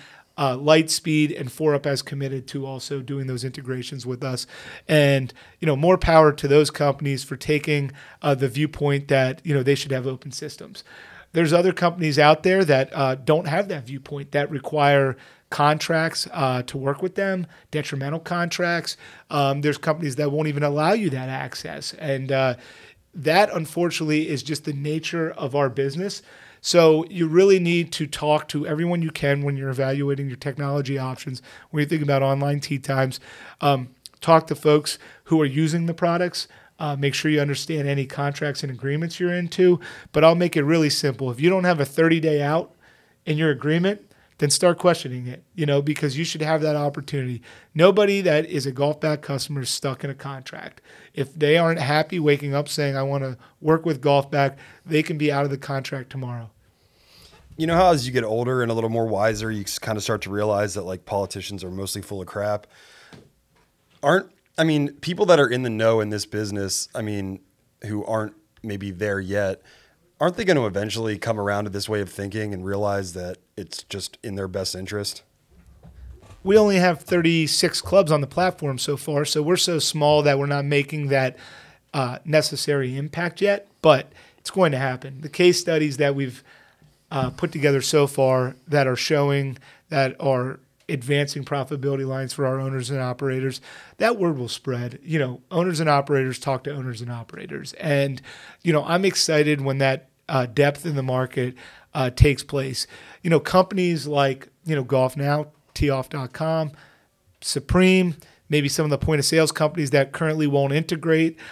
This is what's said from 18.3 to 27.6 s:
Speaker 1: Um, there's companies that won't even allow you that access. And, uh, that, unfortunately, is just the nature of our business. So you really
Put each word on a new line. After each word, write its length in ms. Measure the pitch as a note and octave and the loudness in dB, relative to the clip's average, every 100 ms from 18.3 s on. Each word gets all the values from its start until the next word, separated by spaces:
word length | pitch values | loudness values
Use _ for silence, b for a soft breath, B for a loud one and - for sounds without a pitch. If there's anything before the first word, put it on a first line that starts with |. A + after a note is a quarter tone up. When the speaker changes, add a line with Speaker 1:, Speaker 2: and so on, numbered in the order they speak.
| F3 E3+ - F3 E3+ - - B B B | -4 -4 -2 -2 -2 -4 -12 B B B
Speaker 1:
Um, 300 | D3 C#3 C#3+ | 0 0 2
there's 180 | D3 C#3+ | 0 -2
companies 380 | E3 D#3 D3 B2+ | -4 -6 -6 -4
that 160 | D3 | -2
won't 160 | D3 D#3 | -2 -2
even 160 | C#3+ | 0
allow 280 | C#3+ D3 D#3+ | -2 0 0
you 160 | A3 F3+ | 0 -2
that 180 | C3 C3 | -4 -6
access. 640 | C3+ C3 - - C#3+ - | -8 -10 -12 -12 -12 -12
And, 380 | - D#3 C3+ C3+ | -8 -6 -4 -2
uh, 220 | C3+ C3 B2 B B B B _ | 0 0 -2 B B B B _
that, 340 | F3 D3+ F3+ G#3+ | -6 2 4 4
unfortunately, 760 | F3 D3+ F3 F3 - D#3 D3+ D#3+ | 0 -4 -2 -2 0 0 0 0
is 140 | C#3 | -4
just 220 | D3+ C#3+ | -6 -8
the 80 | D#3 | -6
nature 580 | C#3 D3 D#3 - E3+ D#3+ | -6 -4 -4 -4 -4 -4
of 240 | - C3+ | -4 -2
our 140 | C#3+ C3+ | 0 0
business. 520 | A#2 C#3 D#3 G3 - - B B B | 0 -4 -4 -8 -8 -18 B B B
So 460 | - F3 D#3+ D#3 E3 | 2 6 8 6 2
you 180 | F#3 D#3+ | -2 2
really 320 | E3+ G3 F#3+ | 6 6 6